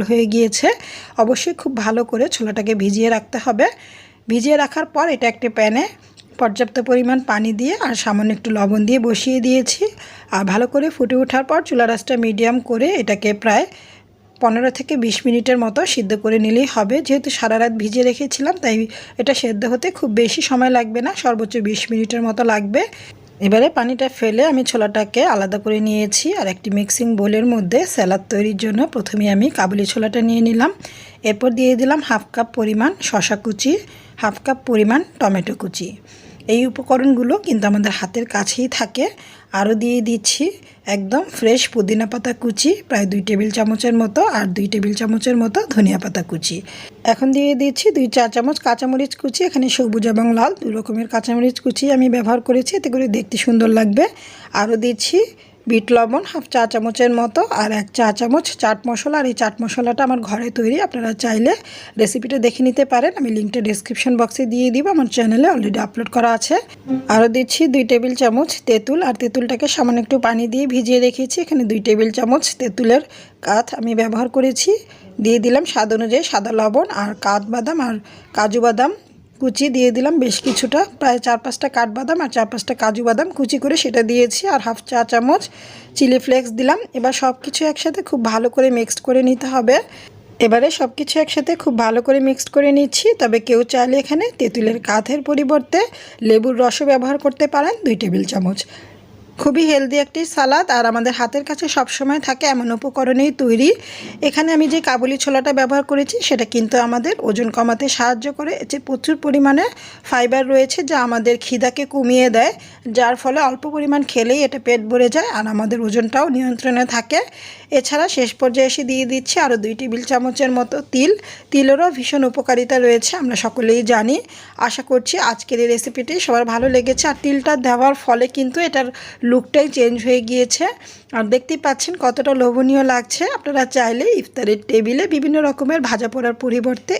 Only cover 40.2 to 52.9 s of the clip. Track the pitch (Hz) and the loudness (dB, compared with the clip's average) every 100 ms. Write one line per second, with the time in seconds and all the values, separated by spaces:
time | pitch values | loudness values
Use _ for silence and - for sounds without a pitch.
40.2 | - - 339 - - - - 202 190 269 | -2 -2 -4 -6 -14 -12 -6 -4 -2 -2
41.2 | 392 - 220 254 - 233 196 220 214 240 | -2 -2 2 2 0 -2 0 0 -2 -4
42.2 | 247 240 240 202 294 415 - 220 196 202 | -6 -4 -4 0 0 0 -2 -2 0 -2
43.2 | 196 202 214 226 214 220 240 226 220 294 | -2 -2 0 0 0 0 0 0 2 2
44.2 | 403 233 196 190 202 214 208 208 220 220 | 2 2 -2 -2 -2 -2 -2 -2 -2 0
45.2 | 254 240 226 381 466 214 190 190 190 180 | 2 2 2 0 0 2 4 2 -4 -6
46.2 | 170 165 - 175 - - - - 233 220 | -6 -6 -6 -8 -12 -18 -20 -4 -2 2
47.2 | 262 277 285 262 277 254 427 302 247 262 | 2 2 2 2 0 0 0 2 2 2
48.2 | 233 240 254 294 240 240 262 262 277 - | 0 0 -2 -2 -2 -2 -2 -2 -4 -6
49.2 | 277 - 359 277 254 - 233 220 226 214 | -6 -2 -2 0 0 0 0 0 0 2
50.2 | 233 226 285 381 233 220 214 220 226 226 | 2 2 0 -2 -6 -6 -6 -6 -4 -4
51.2 | 226 233 247 254 254 - 277 262 254 240 | -2 0 0 0 -4 0 2 4 4 2
52.2 | 220 240 247 254 247 392 277 | 0 0 2 0 0 -2 -2